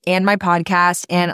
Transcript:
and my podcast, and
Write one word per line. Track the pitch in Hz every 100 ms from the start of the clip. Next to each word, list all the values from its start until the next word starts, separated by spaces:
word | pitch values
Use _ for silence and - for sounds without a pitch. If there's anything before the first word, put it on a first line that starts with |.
| -
and | 185 196
my | 202
podcast, | 185 175 165 180 175 175 -
and | 175 175